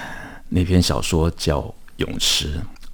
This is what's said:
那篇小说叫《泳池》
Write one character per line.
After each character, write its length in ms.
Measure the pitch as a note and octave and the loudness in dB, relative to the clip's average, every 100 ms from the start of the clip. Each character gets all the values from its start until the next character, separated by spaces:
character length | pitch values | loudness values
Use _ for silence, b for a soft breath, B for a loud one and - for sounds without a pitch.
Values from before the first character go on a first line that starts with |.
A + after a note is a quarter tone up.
| B B B B - | B B B B -2
那 160 | F2+ | 0
篇 180 | F2 F2+ | 4 6
小 180 | - C2 | 6 2
说 300 | - E2 E2 | 2 2 2
叫 300 | - - C#2+ - - - - | 2 0 0 -2 -10 -12 -4
《泳 200 | - - | -4 0
池》 420 | - - D2+ D2 A#1+ - - | 0 0 0 -4 -6 -8 -8